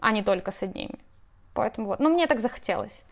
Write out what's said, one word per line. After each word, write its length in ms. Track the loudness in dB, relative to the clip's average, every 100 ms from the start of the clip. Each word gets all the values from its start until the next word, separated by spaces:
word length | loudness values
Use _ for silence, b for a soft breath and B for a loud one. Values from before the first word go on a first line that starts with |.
а 100 | 0
не 140 | 2
только 260 | 2 0 0
с 140 | -6
одними. 340 | -6 -6 -8 -10 -16 -20 -20 -20 -8
Поэтому 320 | -2 -2 -2 -4
вот. 140 | 2
Но 80 | 4
мне 180 | 4 4
так 140 | 2
захотелось. 640 | 0 -4 -4 -2 -4 -10 -20